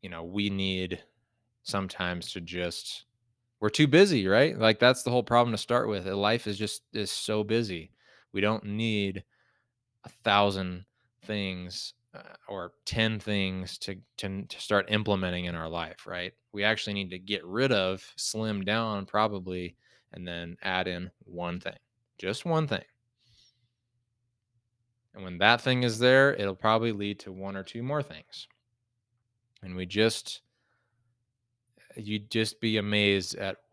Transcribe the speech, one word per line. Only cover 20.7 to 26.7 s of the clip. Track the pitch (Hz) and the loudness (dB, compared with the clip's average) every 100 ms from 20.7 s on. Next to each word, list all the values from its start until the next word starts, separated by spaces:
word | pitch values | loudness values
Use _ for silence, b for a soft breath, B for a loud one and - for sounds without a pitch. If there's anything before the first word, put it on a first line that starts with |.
| 92 92 | -2 -2
in | 87 92 - - | -4 -8 -14 -16
one | 87 87 87 | -8 -6 -6
thing, | - - _ _ _ _ | -8 -14 _ _ _ _
just | 92 110 175 | -6 -4 0
one | 160 151 | 0 0
thing. | 110 - _ _ _ b b b b b _ _ _ _ _ _ _ _ _ _ _ _ _ _ | -4 -6 _ _ _ b b b b b _ _ _ _ _ _ _ _ _ _ _ _ _ _
And | 98 | -16
when | 92 87 | -12 2
that | 101 120 | 4 4
thing | 131 127 | 4 2
is | 123 110 | 2 4
there, | 123 131 139 - | 6 8 6 4
it'll | 101 95 | -2 0
probably | 110 | 4